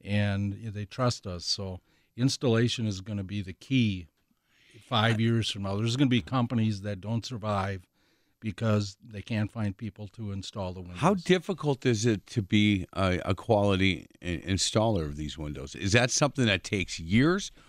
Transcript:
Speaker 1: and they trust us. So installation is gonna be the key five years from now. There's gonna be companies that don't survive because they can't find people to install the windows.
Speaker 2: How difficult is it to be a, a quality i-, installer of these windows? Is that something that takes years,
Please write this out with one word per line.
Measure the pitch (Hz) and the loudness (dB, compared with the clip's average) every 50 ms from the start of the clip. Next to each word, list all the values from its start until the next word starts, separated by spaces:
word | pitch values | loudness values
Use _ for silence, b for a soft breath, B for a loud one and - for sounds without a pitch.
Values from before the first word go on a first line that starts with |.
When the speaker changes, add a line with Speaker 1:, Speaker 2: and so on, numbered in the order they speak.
| - | -6
Speaker 1:
and | 87 101 104 104 101 98 98 101 101 98 98 110 113 98 | -2 0 2 2 2 2 0 0 -2 -4 -6 -8 -8 -8
they | 104 104 | -8 -8
trust | - - - 131 123 - - - | -8 -4 0 0 0 0 -2 -6
us. | 101 90 87 - | -8 -8 -8 -4
So | - - - 101 95 92 87 - _ _ _ _ _ _ | -6 -4 -4 -4 -6 -8 -10 -12 _ _ _ _ _ _
installation | - 120 135 - - - 127 113 113 120 120 - - 113 | 0 0 0 0 2 2 2 4 4 4 2 0 -2 -2
is | 107 101 92 | -2 -4 -4
gonna | 95 - 107 101 95 | -6 -6 -6 -6 -6
be | 90 98 104 | -4 -6 -6
the | 98 92 95 | -6 -8 -12
key | - - - 135 131 120 107 98 92 85 76 _ _ _ _ _ _ b b b b b b _ 110 - - | -14 -6 0 2 4 4 4 2 -2 -8 -14 _ _ _ _ _ _ b b b b b b _ -20 -10 -2
five | 127 113 107 117 113 110 | 2 2 4 4 4 4
years | 113 113 117 113 104 - | 2 2 2 2 0 -2
from | - 101 98 | -4 -6 -4
now. | 98 98 | -4 -2
There's | 101 110 117 117 | -2 0 -2 2
gonna | 131 143 127 | 2 2 4
be | 123 120 - | 4 2 0
companies | - 131 127 120 113 127 117 110 110 107 98 95 | 0 0 0 0 0 2 2 2 2 0 -2 -6
that | 104 101 92 | -8 -8 -8
don't | 92 104 117 117 110 | -6 -4 -4 -4 -4
survive | - 131 110 98 107 104 98 95 98 98 95 90 _ _ _ _ _ _ _ _ _ _ _ | -6 -10 -6 -4 -2 0 0 0 -2 -4 -6 -10 _ _ _ _ _ _ _ _ _ _ _
because | - 110 95 - 117 113 107 104 101 101 - _ - | -8 -8 -6 -2 0 2 2 2 2 -2 -8 _ -20
they | 120 110 101 | -16 -14 -14
can't | 95 - 117 107 107 101 | -8 -4 -2 -2 -2 -2
find | - 117 107 101 95 | -2 -2 -4 -4 -4
people | - 120 107 - - 104 | -4 -10 -12 -10 -10 -14
to | 98 - - 110 101 | -14 -12 -10 -8 -8
install | 98 98 95 - - 110 95 90 90 | -6 -8 -8 -10 -8 -6 -6 -6 -6
the | 92 | -10
windows. | 92 90 87 90 | -12 -12 -6 0
Speaker 2:
How | - 175 208 | 2 2 2
difficult | 185 165 - 180 185 - - 190 147 - 147 139 - - | 2 4 2 2 2 2 -4 -6 -2 0 -2 -2 2 2
is | 131 120 104 107 | 2 2 4 2
it | 123 110 95 - - | 2 2 0 -2 -4
to | - 120 98 | -4 -4 -2
be | - - 104 104 107 104 95 90 - - | 4 4 6 6 6 4 2 0 -4 -2
a, | - 95 92 90 87 - | 0 0 2 2 0 0
a | - 98 | -2 -4
quality | - - - 113 101 101 101 98 92 95 95 92 69 - - _ _ - | -4 0 2 2 4 4 4 2 4 4 2 2 0 -6 -14 _ _ -6
i-, | 87 87 78 - | -6 -6 -6 -2
installer | 80 98 92 - - - 113 107 117 110 92 78 | -2 -2 0 0 0 2 2 2 2 2 0 -2
of | 76 71 | -4 -6
these | 73 78 73 71 | -6 -8 -8 -8
windows? | 78 78 76 73 67 67 67 - | -8 -8 -8 -8 -8 -10 -12 -10
Is | 62 80 98 90 | -4 -2 4 4
that | 120 123 127 - | 4 4 4 2
something | - 151 139 - - 127 | 0 0 0 2 2 2
that | 110 98 90 - | 2 2 2 0
takes | - - 101 85 - - - | -2 -2 -2 -2 -4 -6 -10
years, | 82 82 95 117 135 160 180 202 - - b b b | -4 2 4 4 4 4 2 0 -4 -8 b b b